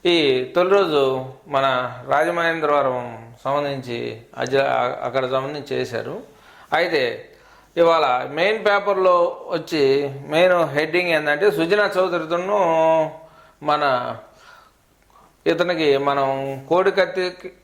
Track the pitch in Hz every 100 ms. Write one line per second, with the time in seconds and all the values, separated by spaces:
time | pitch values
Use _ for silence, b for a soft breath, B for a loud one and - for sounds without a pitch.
0 | 175 170 143 127 127 170 185 202 180 147
1 | 135 131 131 - - 143 135 127 123 123
2 | 127 139 165 170 165 165 151 147 135 127
3 | 120 113 117 120 135 143 143 135 120 117
4 | 120 113 - 123 127 135 139 123 123 -
5 | 123 131 127 131 135 147 135 127 127 117
6 | 135 185 - B B B B 156 175 151
7 | 123 113 - b b b b - 165 165
8 | 143 127 131 147 190 220 208 202 208 190
9 | 185 175 175 - - 170 - 160 135 139
10 | 143 135 147 151 185 175 156 143 160 175
11 | 180 160 151 147 208 160 165 208 202 190
12 | 185 170 160 175 185 208 175 165 160 160
13 | 156 - B B B _ 147 147 143 123
14 | 120 113 - B B B B _ _ _
15 | _ _ _ _ 160 165 180 165 151 139
16 | 139 139 135 135 139 135 131 170 190 190
17 | 180 190 180 180 156 -